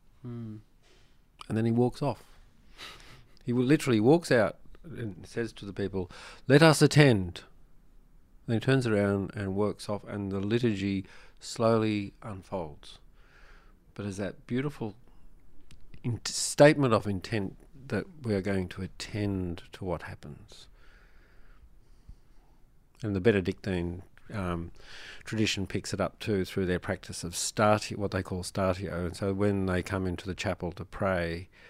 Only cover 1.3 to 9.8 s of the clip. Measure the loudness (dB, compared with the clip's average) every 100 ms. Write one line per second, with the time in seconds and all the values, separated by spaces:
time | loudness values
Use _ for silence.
1.3 | _ -4 0 2 4 2 0 -4 -4 -10
2.3 | -20 -20 -20 -20 -20 -18 -18 -20 -20 -20
3.3 | -14 -2 0 4 4 4 4 6 6 6
4.3 | 4 4 0 -14 -18 -16 -10 -10 -10 -10
5.3 | -6 -6 -8 -12 -4 -4 -2 -6 -10 -18
6.3 | -16 6 8 10 8 6 8 8 6 0
7.3 | -8 -18 -20 -20 -20 -20 -20 -20 -20 -20
8.3 | -16 -4 -2 2 2 4 4 4 2 -2
9.3 | -4 -4 0 -2 -2